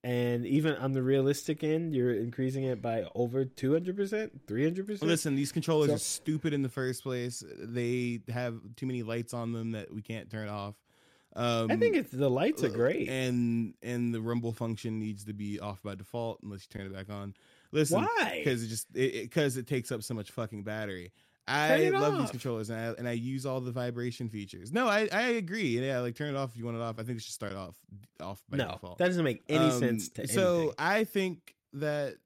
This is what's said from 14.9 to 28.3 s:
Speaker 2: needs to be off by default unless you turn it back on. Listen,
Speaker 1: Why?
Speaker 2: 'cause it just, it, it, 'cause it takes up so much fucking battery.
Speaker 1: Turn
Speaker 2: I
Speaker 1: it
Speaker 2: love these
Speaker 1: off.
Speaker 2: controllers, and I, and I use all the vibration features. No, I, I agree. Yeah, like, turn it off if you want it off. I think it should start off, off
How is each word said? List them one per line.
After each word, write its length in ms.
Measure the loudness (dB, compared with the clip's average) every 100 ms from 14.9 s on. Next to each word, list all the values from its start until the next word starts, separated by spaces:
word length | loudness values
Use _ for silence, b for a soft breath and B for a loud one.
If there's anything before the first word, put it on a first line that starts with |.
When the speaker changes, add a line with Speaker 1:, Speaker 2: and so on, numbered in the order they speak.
| -2
Speaker 2:
needs 260 | -2 -6
to 80 | -8
be 260 | -6 -4 -4
off 220 | -6 -8
by 120 | -8
default 460 | -10 -6 -4 -4 -6
unless 200 | -10 -12 -10
you 80 | -10
turn 80 | -8
it 80 |
back 160 | -10 -8
on. 240 | -8 -8 -12 b b b
Listen, 300 | 2 6 6
Speaker 1:
Why? 400 | 4 2 0 0
Speaker 2:
'cause 180 | 0 0
it 60 | -2
just, 180 | -6 -6
it, 200 | 0 0
it, 160 | 0 -2
'cause 260 | 2 2 0
it 100 | -2
takes 260 | -4 -2
up 100 | -6
so 120 | -4
much 160 | -6 -6
fucking 320 | -6 -6 -6
battery. 500 | -6 -6 -6 -6 -10 b b b -2
Speaker 1:
Turn 100 | 2
Speaker 2:
I 200 | 4 6
Speaker 1:
it 160 | 6
Speaker 2:
love 200 | 6 4
these 100 | 4
Speaker 1:
off. 60 | 0
Speaker 2:
controllers, 380 | -2 -4 -2 -4
and 100 | -4
I, 140 | -4 -4
and 100 | -2
I 40 |
use 340 | -2 -2 -4 -2
all 140 | -4
the 80 | -4
vibration 560 | -2 -4 -2 -4 -2 -6
features. 420 | -6 -8 -12 -4
No, 140 | 0 2
I, 220 | 2 2
I 120 | 2 2
agree. 500 | 0 -2 0 2 2
Yeah, 220 | 2 0
like, 140 | -2
turn 200 | -2 -4
it 20 | -2
off 140 | -4
if 80 | -4
you 60 | -6
want 100 | -4
it 60 |
off. 140 | -4 -4
I 60 |
think 120 | -6 -6
it 40 |
should 100 | -8
start 220 | -8 -8
off, 200 | -8 -10 -14 _ -20 -20 _
off 220 | -12